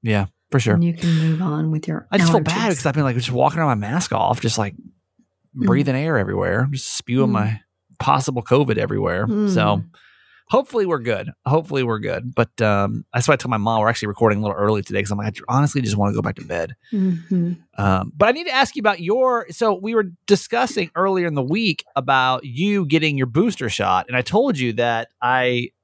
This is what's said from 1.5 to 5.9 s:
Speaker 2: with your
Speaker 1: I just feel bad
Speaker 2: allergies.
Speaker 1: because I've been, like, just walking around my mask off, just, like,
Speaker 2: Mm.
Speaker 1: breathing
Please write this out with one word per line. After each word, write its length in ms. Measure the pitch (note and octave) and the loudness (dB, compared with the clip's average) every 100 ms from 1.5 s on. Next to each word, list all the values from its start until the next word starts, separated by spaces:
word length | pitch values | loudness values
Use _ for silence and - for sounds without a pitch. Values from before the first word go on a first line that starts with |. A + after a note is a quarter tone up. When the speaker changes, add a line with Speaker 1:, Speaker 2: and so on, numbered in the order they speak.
| D3+ D#3 | -2 -2
Speaker 2:
with 160 | D#3 - | -2 -4
your 200 | D#3+ - | -8 -2
Speaker 1:
I 60 | G3 | 2
just 120 | E3+ | 4
feel 100 | E3 | 4
bad 120 | D#3 | 2
Speaker 2:
allergies. 160 | F3+ A3+ | 0 0
Speaker 1:
because 140 | D#3 D#3 | 0 0
I've 80 | |
been, 100 | C#3 C#3+ | 2 0
like, 100 | A#2+ | 0
just 160 | A#2+ | -2
walking 280 | B2 C3+ E3 | 2 2 2
around 200 | D#3 A2+ | 0 0
my 80 | G2+ | 0
mask 220 | D3+ F3 | -2 -2
off, 300 | - - A#2+ | 0 0 0
just, 160 | A#2+ A2+ | 0 0
like, 180 | G2+ - - _ _ _ _ _ _ C3+ | -2 -4 -20 _ _ _ _ _ _ -4
Speaker 2:
Mm. 100 | B2 | 2
Speaker 1:
breathing 300 | F#3 - | 2 2